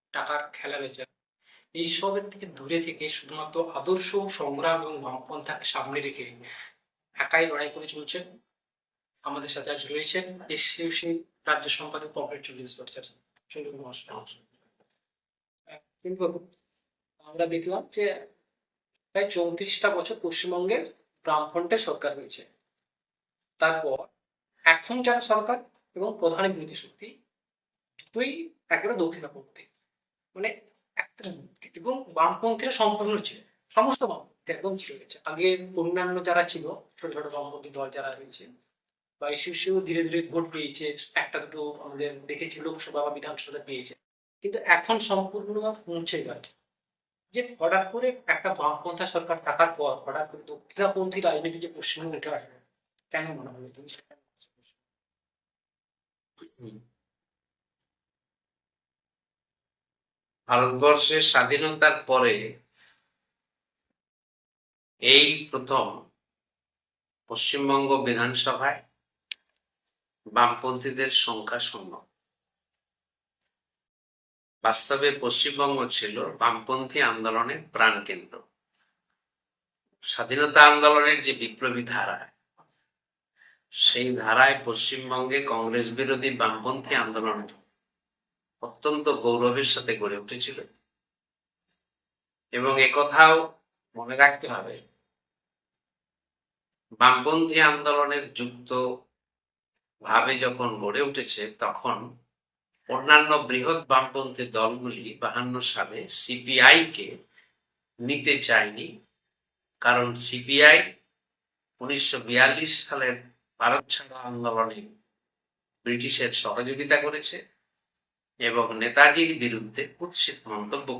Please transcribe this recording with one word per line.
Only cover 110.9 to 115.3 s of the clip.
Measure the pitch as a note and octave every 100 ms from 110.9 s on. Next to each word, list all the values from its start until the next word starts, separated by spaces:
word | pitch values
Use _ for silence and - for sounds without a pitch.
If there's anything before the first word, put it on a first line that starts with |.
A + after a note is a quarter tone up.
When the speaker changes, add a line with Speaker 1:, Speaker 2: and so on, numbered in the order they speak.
| - _ _ _ _ _ _ _ _
Speaker 2:
উনিশশো | B2+ C#3 - B2+ A2+
বিয়াল্লিশ | A#2+ C3+ D3+ D#3 - -
সালের | C#3 B2+ A#2+ - _ _ _
ভারত | A#2 C#3 -
ছাড়ো | - B2+ C3 B2
আন্দোলনে | A#2+ A#2+ A2+ A2+ G#2+ G#2 - _ _ _